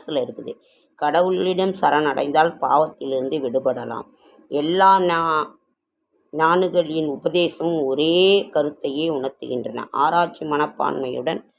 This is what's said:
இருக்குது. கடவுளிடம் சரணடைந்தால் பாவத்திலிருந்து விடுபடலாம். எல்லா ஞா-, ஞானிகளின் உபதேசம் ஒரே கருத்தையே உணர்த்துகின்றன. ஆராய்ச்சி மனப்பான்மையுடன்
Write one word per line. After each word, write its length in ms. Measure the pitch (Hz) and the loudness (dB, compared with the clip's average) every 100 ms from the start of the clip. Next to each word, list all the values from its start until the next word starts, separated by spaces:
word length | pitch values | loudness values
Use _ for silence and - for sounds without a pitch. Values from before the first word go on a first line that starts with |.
| - | -4
இருக்குது. 520 | 151 120 113 - - _ _ _ _ | -4 -4 -8 -12 -14 _ _ _ _
கடவுளிடம் 720 | 147 160 180 185 185 180 190 185 | 0 2 2 0 -2 0 -2 0
சரணடைந்தால் 760 | 151 147 151 135 143 147 165 160 | 2 2 2 0 0 2 2 0
பாவத்திலிருந்து 840 | 135 139 156 - 139 131 135 156 | 0 2 2 -4 -6 -4 -2 -4
விடுபடலாம். 680 | 131 127 131 120 117 117 - _ _ _ _ | -2 -2 -2 -4 -6 -10 -12 _ _ _ _
எல்லா 520 | 147 151 180 190 190 | -4 -2 4 4 6
ஞா-, 480 | 180 170 165 156 - - _ _ _ _ _ _ _ | 4 0 0 0 -2 -10 _ _ _ _ _ _ _
ஞானிகளின் 760 | 147 160 175 185 175 160 160 156 | 0 2 4 2 0 0 -2 -2
உபதேசம் 720 | 135 170 175 170 - 170 165 | -2 -2 0 0 0 -2 0
ஒரே 680 | 135 131 156 175 190 202 202 | -2 0 2 4 6 4 2
கருத்தையே 600 | 156 147 147 - 139 160 | -2 -2 -4 -6 -4 -2
உணர்த்துகின்றன. 760 | 147 131 - 127 123 110 117 110 | -2 -6 -8 -8 -8 -6 -10 -6
ஆராய்ச்சி 540 | - 143 170 170 165 160 | 0 2 2 0 -4 -4
மனப்பான்மையுடன் 1000 | 147 151 - 143 143 131 127 127 196 - | -2 -2 -2 -2 -2 -4 -4 -4 -6 -10